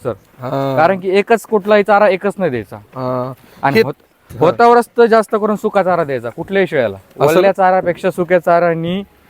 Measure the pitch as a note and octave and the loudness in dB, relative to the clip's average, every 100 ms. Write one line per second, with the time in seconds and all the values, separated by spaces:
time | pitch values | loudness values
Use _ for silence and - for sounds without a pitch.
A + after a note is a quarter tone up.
0 | B2+ G#2+ _ - B2 C#3 C#3 C3+ E3 F#3+ | -6 -8 _ -14 -8 -4 -2 2 2 0
1 | F#3+ G3 G#3 A3+ - G#3+ G3 G#3+ G#3 G3+ | -2 -2 0 -2 0 -4 2 2 4 2
2 | G#3+ C#4 G#3 G3 F3 B2 G2+ G#2+ G#2+ B2+ | 2 0 -4 -4 -4 -4 -8 -16 -16 -10
3 | B2+ B2+ B2+ C3 _ - C#3 C#3 C#3 - | -6 -6 -8 -12 _ -6 0 0 0 -4
4 | _ _ - A2+ D#3+ A3 A#3 A#3+ A3+ - | _ _ -14 -2 0 4 4 4 2 0
5 | A#3 A3 G3+ A3 G#3 G#3 G#3+ G3 F3+ E3+ | 4 2 0 -2 -2 -4 -2 -2 0 -2
6 | D3 C3 A#2 D#3+ D#3+ G3 F#3 D3+ A2+ G2 | -2 -4 -8 -10 -4 -2 0 0 -2 -4
7 | _ - C#3 E3+ G3 F#3+ F#3 F#3 F3 E3 | _ -2 2 2 2 2 2 2 -2 -4
8 | F#3+ F3+ E3+ F3+ F3 E3+ E3+ E3 E3 F#3+ | -4 -4 0 0 2 2 2 -2 -4 -6
9 | G3+ _ | -10 _